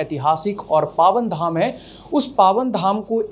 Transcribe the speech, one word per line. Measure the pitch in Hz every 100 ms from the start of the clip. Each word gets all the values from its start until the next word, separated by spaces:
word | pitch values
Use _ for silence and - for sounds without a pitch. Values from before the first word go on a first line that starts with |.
ऐतिहासिक | 156 147 143 160 202 202 -
और | 156 147 -
पावन | 175 226 226
धाम | 165 170 165
है। | 240 - - - -
उस | 294 -
पावन | - 190 196 262
धाम | 208 190 208
को | 202 226 220